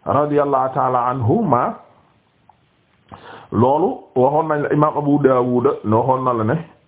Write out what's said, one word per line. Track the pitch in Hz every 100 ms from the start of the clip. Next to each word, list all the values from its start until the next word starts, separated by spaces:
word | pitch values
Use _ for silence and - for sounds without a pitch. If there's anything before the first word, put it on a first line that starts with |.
| -
radiyallahu | 135 147 143 143 139 135
ta'ala | 143 127 127 120
anhuma, | 131 110 185 208 123 165 214 - _ _ _ _ _ _ _ _ _ _ _ _ - - - -
loolu | 101 123 147 190 254 - -
waxoon | 127 151 160
nañ | 151
la | 139
imaam | 147 151 147
Abu | 143 143
Daawud | 135 127 123 123 117 -
waxoon | 107 110 127 131
na | 127
la | 117
ne | 110 165 - _